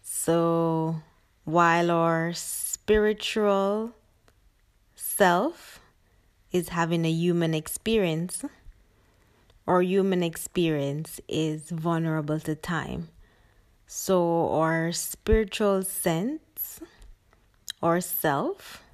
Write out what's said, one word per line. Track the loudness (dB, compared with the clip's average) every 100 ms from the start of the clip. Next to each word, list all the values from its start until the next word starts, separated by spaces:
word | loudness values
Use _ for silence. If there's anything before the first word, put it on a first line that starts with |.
So | -8 -6 0 2 2 2 2 0 -2 -4 -10 _ _ _
while | -2 4 4 4 4
our | 2 2 2 -2
spiritual | -4 -8 -8 -6 -8 0 2 4 0 -4 0 2 2 0 -2 -4 -10 _ _ _ _ _ _ _ _ _ -12
self | -8 2 4 4 0 -6 -20 -20 _ _ _ _ _ _ _
is | -2 -2
having | -2 0 2 2
a |
human | 2 2 2 2
experience, | 0 -4 -6 0 2 2 0 -4 -8 -12 -14 -20 -20 _ _ _ _ _ _ _ _ 0
our | 2
human | 4 2 2 2
experience | 0 -4 -6 0 2 2 -2 -4 -8 -14 -6
is | -2 -2 -4 -6
vulnerable | -4 -2 0 0 -2 -2 -4
to | -4
time. | -6 -4 -6 -4 -8 -10 -18 -20 _ _ _ _ _ _
So | -10 0 2 4 2 2
our | 2 2 2 -2
spiritual | -4 -8 -8 2 2 2 0 0 0
sense, | -2 -4 -2 -2 -2 -6 _ -14 -14 -14 -20 _ -20 -20 _ _ _ _ -18 -4
our | 0 0
self | -2 -2 0 0 -2 -6 -14 -20 -20